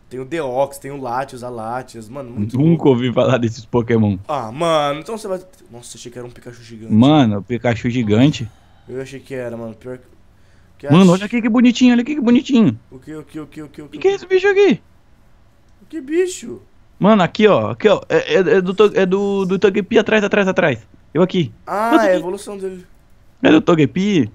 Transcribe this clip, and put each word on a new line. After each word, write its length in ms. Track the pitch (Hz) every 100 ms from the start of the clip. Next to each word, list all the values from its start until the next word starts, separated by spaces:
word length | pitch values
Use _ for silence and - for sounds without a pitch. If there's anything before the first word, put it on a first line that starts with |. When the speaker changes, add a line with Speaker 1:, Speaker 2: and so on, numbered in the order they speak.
| _
Speaker 1:
Tem 100 | 127
o 60 | 131
Deoxys, 540 | 165 139 127 139 -
tem 100 | 135
o 80 | 143
Latios, 440 | 127 123 135 127
a 60 | 123
Latias, 600 | 120 110 123 127 117 107
mano, 220 | 139 123
muito 260 | 113 107 123
Speaker 2:
Nunca 100 | 156
Speaker 1:
louco. 200 | 165 151
Speaker 2:
ouvi 240 | 120 123
falar 240 | 127 113 127
desses 260 | 117 -
Pokémon. 540 | - 120 117 113 107 95 -
Speaker 1:
Ah, 240 | 143 110
mano, 480 | 131 170 156 143 151
então 180 | 160 220
você 100 | 208
vai, 120 | 185 185 _ _
nossa, 260 | 117 117 -
achei 140 | 120
que 60 | 123
era 100 | 120
um 40 |
Pikachu 320 | 131 127 117
gigante. 280 | 113 113 110
Speaker 2:
Mano, 460 | 107 131 151 117 101
o 60 |
Pikachu 460 | 92 120 123 110 123
gigante? 600 | 123 107 107 143 - 113 - _ _ -
Speaker 1:
Eu 100 | 127
achei 180 | 135 135
que 160 | - 135
era, 200 | 120 117
mano, 200 | 113 107
pior 240 | 127 127
que, 40 | _ _ _ _ _ _ _ _
que 120 | 139
Speaker 2:
Mano, 200 | 160 190
Speaker 1:
ach- 60 | 185
Speaker 2:
olha 60 | 208
aqui 140 | 240
que 60 | 226
bonitinho, 460 | 240 240 233 247
olha 80 | 240
aqui 140 | 247 302
que 60 |
bonitinho. 560 | 240 240 - 247 175 110 -
Speaker 1:
O 80 | 131
que, 160 | 147 156
o 80 |
que, 160 | 147 156
o 60 | 147
que, 140 | 151
o 60 | 147
que, 120 | -
o 40 | -
que? 40 |
Speaker 2:
Que 80 | 302
que 80 | 381
é 60 | 392
esse 100 | 359
bicho 220 | 370 392
aqui? 340 | 392 392 202 _ _ _ _ _ _ _ _ _ _ 208
Speaker 1:
Que 140 | 320
bicho? 580 | 262 330 370 - 233 - - _ _ -
Speaker 2:
Mano, 220 | 190 214
aqui, 240 | 165 - 214
ó, 240 | 143 107
aqui, 160 | 113 208
ó, 140 | 185 -
é, 80 | 160 - 160
é, 20 | 175 190
é 40 |
do 120 | 185
to-, 180 | 190 208 -
é 100 | 185
do, 400 | 196 202 196 185
do 140 | 196
Togepi 400 | - 208 185 226
atrás, 240 | 214 214
atrás, 240 | 202 208 190
atrás. 320 | 185 170 113 - - _
Eu 80 | 147
aqui. 300 | 180 185 131 - -
Speaker 1:
Ah, 240 | 190 226
Speaker 2:
Nossa, 140 | 233 214
Speaker 1:
é 20 |
a 40 |
Speaker 2:
que 60 | 180
Speaker 1:
evolução 400 | 170 196 214 196
dele. 280 | 190 185 - _ _ _ _ _
Speaker 2:
Cadê 140 | - 156
o 60 |
Togepi? 680 | - 165 135 180 202 185 110